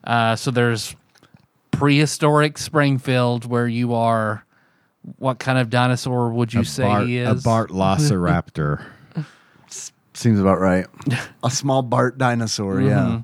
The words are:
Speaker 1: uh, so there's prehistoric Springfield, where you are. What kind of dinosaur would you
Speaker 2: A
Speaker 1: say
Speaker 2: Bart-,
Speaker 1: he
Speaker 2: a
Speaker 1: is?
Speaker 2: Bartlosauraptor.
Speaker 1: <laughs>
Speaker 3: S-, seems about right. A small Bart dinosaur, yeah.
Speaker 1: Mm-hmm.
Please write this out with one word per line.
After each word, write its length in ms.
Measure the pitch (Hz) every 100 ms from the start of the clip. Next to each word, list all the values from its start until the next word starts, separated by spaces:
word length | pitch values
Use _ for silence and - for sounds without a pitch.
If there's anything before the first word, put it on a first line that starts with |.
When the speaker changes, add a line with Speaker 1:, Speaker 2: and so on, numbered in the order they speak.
| -
Speaker 1:
uh, 300 | 117 113 113
so 140 | -
there's 440 | 123 120 113 - - _ _ _ _ _ _ _
prehistoric 840 | - 143 143 151 - 151 147 151 151
Springfield, 880 | - 156 143 131 135 127 123 120 117
where 220 | 120 120
you 260 | 117 120 117
are. 480 | 113 113 110 110 _ _ _ _ _ _ - -
What 200 | 131 127
kind 180 | - 131
of 120 | 120
dinosaur 640 | 123 123 123 131 123 120
would 220 | 117 117
you 60 | 117
Speaker 2:
A 40 | 117
Speaker 1:
say 180 | -
Speaker 2:
Bart-, 240 | 127 104 123
Speaker 1:
he 120 | 123
Speaker 2:
a 120 | 123
Speaker 1:
is? 100 | 123
Speaker 2:
Bartlosauraptor. 1400 | 123 113 110 92 95 98 147 98 87 87 - - 73 71 - - - -
Speaker 1:
<laughs> 100 | 147 - _ _ _
Speaker 3:
S-, 240 | - - _ _
seems 240 | - 120 104
about 220 | 95 90
right. 260 | 95 92 92 - - 120 - - 123
A 40 |
small 320 | 127 139 135
Bart 360 | 123 127 123 131
dinosaur, 640 | 127 120 110 - 101 95
yeah. 160 | 101 104
Speaker 1:
Mm-hmm. 200 | 95 -